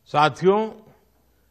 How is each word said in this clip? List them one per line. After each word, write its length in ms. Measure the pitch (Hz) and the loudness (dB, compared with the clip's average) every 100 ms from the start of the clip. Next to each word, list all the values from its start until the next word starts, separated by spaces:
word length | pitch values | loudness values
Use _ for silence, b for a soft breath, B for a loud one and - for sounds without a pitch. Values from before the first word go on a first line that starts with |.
साथियों, 640 | _ 147 151 - 180 208 220 - - _ _ _ _ _ _ | _ 0 0 0 0 0 -2 -10 -20 _ _ _ _ _ _